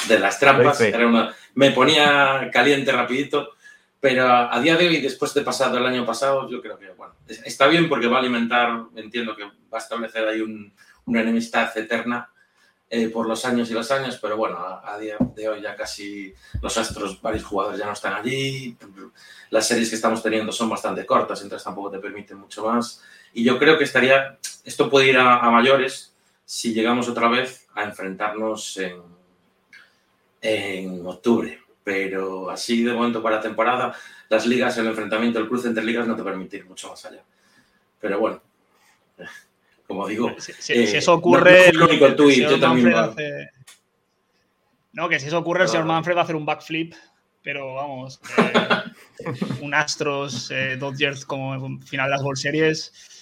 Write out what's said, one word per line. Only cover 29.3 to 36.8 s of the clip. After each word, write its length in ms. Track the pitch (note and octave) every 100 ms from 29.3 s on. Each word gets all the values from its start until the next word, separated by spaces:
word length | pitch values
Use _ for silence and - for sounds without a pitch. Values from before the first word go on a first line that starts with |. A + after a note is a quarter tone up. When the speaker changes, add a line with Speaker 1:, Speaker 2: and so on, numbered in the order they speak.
| _ _ _ _ - _ _ _ _ _ _
Speaker 1:
en 640 | A2 G#2 G2 F#2+ F#2+ F2+ F2+
octubre, 500 | - B2 A2+ - - _ _
pero 680 | G2+ F#2+ F#2+ F#2+ F#2+ F#2+ F#2
así 340 | - - A#2
de 80 | A#2+
momento 280 | A2+ A#2+ A2+
para 160 | A2 A2
la 60 |
temporada, 540 | A2+ A2 A2 G#2+ - - - - -
las 180 | A2 A#2
ligas, 320 | A#2+ A2+ A#2
el 80 | A2+
enfrentamiento, 540 | A2 G2+ G#2+ A#2 A2+
el 80 | G#2+
cruce 180 | A#2+ A#2+
entre 160 | A2
ligas 240 | A2 A#2 A2+
no 80 |
te 80 | F#2+
permite 360 | G2 F#2 F#2+ F#2
ir 80 | F#2
mucho 220 | F#2